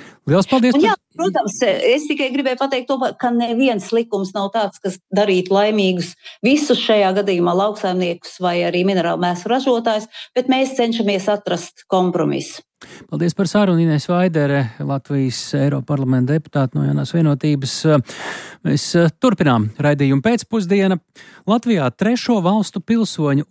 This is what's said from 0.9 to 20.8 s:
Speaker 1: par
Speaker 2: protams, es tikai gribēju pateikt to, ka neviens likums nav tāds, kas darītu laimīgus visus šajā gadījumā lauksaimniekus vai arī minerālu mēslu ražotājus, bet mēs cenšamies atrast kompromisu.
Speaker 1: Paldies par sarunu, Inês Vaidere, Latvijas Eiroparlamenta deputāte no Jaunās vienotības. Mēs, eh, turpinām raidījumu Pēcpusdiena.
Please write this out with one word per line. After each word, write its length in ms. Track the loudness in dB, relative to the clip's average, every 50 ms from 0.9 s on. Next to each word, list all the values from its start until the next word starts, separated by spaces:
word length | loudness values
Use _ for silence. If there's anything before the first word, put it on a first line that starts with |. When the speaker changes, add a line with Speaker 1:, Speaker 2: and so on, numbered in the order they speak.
| 2
Speaker 1:
par 220 | -2 _ _ _ -4
Speaker 2:
protams, 380 | -2 -2 0 0 -2 -2 -2 -2
es 460 | 0 0 0 2 2 2 2 2 0 -2
tikai 220 | -4 -2 -2 -2 -2
gribēju 240 | -2 -2 -2 -2
pateikt 320 | -2 -2 -2 -2 -4 -4 -4
to, 80 | -2 -2 -2 -4 -4 -2
ka 80 | -2 0
neviens 600 | 0 0 0 0 0 0 2 2 0 -2 -2 -2 -2
likums 400 | -2 -2 -2 -4 -4 -4 -4 -4
nav 160 | -6 -4 -4 -2
tāds, 260 | -2 -4 -4 -6 -6
kas 160 | -8 -8 -8 -8 _ _ 0
darītu 400 | 0 2 2 2 0 0 2 2
laimīgus 600 | 2 2 2 2 2 2 0 0 -2 -4 -8 -12 _ -20 -20 -8 -2 0
visus 360 | 2 2 2 2 2 0 0
šajā 300 | 2 2 2 4 2 2 0 0
gadījumā 340 | 0 0 0 0 2 2 2
lauksaimniekus 840 | 2 0 0 -2 -4 -4 -2 -2 -2 -2 -2 -4 -8 -12 -16 -8 -4
vai 160 | -2 -2 0 0 -2
arī 160 | 0 0 0 0
minerālu 340 | 0 0 0 0 0 -2 -2
mēslu 320 | -2 -2 -2 -2 -2 -2 -2
ražotājus, 560 | 0 0 0 0 0 0 0 -2 -2 -4 -8 -16 -20 -16 -6 -4
bet 140 | -2 0 0
mēs 220 | 2 0 0 -2 0 0
cenšamies 500 | -2 0 0 -2 0 0 -2 0 0 -2
atrast 560 | -2 -2 -2 -4 -6 -6 -6 -10 -18 -20 -6 -2
kompromisu. 720 | 0 0 2 2 0 0 0 -2 -2 -4 -6 -10 -14 -18 -20 _ _ -20 -20 -20 -20 -20 -14 -8
Speaker 1:
Paldies 240 | -6 -2 -2 -2 0
par 140 | -2 -2
sarunu, 340 | 0 2 2 2 4 4 2
Inês 260 | 2 2 2 0 0 0
Vaidere, 600 | 0 0 2 2 2 0 0 2 2 0 -2 -2 -4 -6
Latvijas 600 | -6 -6 -6 -6 -4 -4 -2 -2 -2 -2 -4 -6 -6 -4 -2
Eiroparlamenta 800 | 0 0 0 0 -2 -2 -2 -2 -2 0 0 2 2 2 2 0
deputāte 420 | -2 -2 -2 -2 -2 -2 0 -2
no 80 | -2 -2
Jaunās 280 | 0 0 -2 -2 -2 0
vienotības. 600 | 2 2 2 2 2 0 0 0 0 -2 -4 -4 -2 2 2 2 2 2 -2 -8 -12 -12 -10 -12 -12 -14 -18 -14 -6 -2
Mēs, 200 | -2 -2 -2 -2 0 2
eh, 140 | 2 2 2 2 _
turpinām 480 | 2 2 2 2 2 2 2 2 0 -2 -2
raidījumu 440 | 0 0 0 2 2 2 2 2 2
Pēcpusdiena. 800 | 2 0 0 -2 -2 -4 -4 -2 0 0 0 2